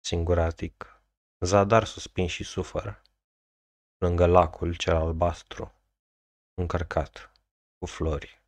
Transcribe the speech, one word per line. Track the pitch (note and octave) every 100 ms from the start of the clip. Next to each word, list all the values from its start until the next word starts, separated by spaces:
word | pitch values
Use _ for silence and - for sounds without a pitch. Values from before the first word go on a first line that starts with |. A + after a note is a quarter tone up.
singuratic, | - F2 E2+ F2 E2 - F2+ _ - _ _ _ _ _
zadar | F2+ G2+ G2+ A2+
suspin | G#2+ - - - F2+
și | -
sufăr, | - - F#2 F2+ G#2 G2+ _ _ _ _ _ _ _ _ _ _
lângă | F2+ F2 F2
lacul | F2+ E2+ - E2+ F2
cel | - E2
albastru, | D#2+ E2 F2 E2 - - - _ _ _ _ _ _ _ _
încărcat | - F2 F2 E2+ - D2 - - _ _ _ _ _
cu | F2
flori | - D#2 C#2+ - -